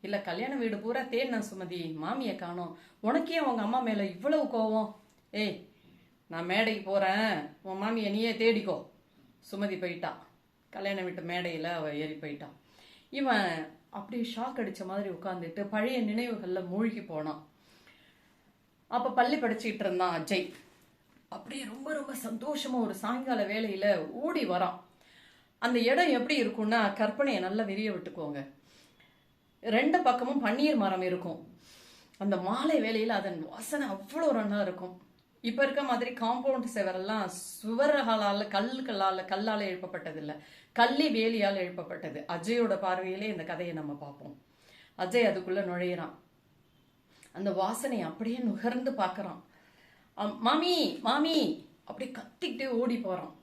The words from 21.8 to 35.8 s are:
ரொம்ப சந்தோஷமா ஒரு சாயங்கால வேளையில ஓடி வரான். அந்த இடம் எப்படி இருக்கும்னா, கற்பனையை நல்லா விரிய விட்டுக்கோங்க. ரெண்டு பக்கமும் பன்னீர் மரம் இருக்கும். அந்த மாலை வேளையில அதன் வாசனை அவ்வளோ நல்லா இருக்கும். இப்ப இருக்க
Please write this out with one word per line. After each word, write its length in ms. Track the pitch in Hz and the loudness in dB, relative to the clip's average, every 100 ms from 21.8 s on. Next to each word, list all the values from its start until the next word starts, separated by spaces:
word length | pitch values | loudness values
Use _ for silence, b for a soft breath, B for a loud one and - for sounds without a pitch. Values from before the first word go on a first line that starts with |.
| 277 | -6
ரொம்ப 220 | 311 285 254 | -4 -4 -8
சந்தோஷமா 580 | 226 226 269 294 269 254 | -6 -6 -4 -4 -2 0
ஒரு 120 | 214 | 0
சாயங்கால 520 | 190 214 254 262 233 196 | -2 -4 -4 0 0 0
வேளையில 500 | 214 226 190 208 185 156 | 0 -2 0 2 2 0
ஓடி 380 | 220 302 349 226 | -4 -2 0 0
வரான். 320 | 180 185 180 - _ b b b b b _ | 2 2 -2 -14 _ b b b b b _
அந்த 200 | 240 240 | 2 4
இடம் 320 | 226 294 349 | 6 6 6
எப்படி 320 | 247 - 294 | 4 2 2
இருக்கும்னா, 500 | 220 - 214 226 208 | 2 0 2 4 2
கற்பனையை 480 | - 214 - 277 214 | 2 0 2 2 2
நல்லா 240 | 180 208 | 0 0
விரிய 260 | 208 196 214 | 0 0 -2
விட்டுக்கோங்க. 560 | 180 165 156 151 143 135 - b b b b b b b _ _ _ | -2 -6 -8 -6 -6 -10 -14 b b b b b b b _ _ _
ரெண்டு 380 | - 220 294 359 | 2 4 6 6
பக்கமும் 460 | 262 247 247 277 208 | 6 4 2 2 2
பன்னீர் 300 | 240 294 247 | 4 4 4
மரம் 260 | 196 185 | 2 2
இருக்கும். 560 | 185 180 175 160 - - B B B B B - | 0 0 -4 -8 -12 -20 B B B B B -4
அந்த 180 | 202 185 | 0 0
மாலை 460 | 185 240 302 302 | 2 0 4 4
வேளையில 260 | 220 226 226 | 4 2 2
அதன் 400 | 208 196 170 156 | 0 0 -6 -8
வாசனை 400 | - 226 294 277 | -10 -4 -2 -2
அவ்வளோ 440 | 196 - 294 320 | -6 -6 0 2
நல்லா 300 | 233 208 202 | 2 2 0
இருக்கும். 400 | 196 180 180 180 - _ _ _ | 0 -4 -10 -14 -20 _ _ _
இப்ப 220 | 233 233 | -4 2
இருக்க 200 | 277 285 | 4 4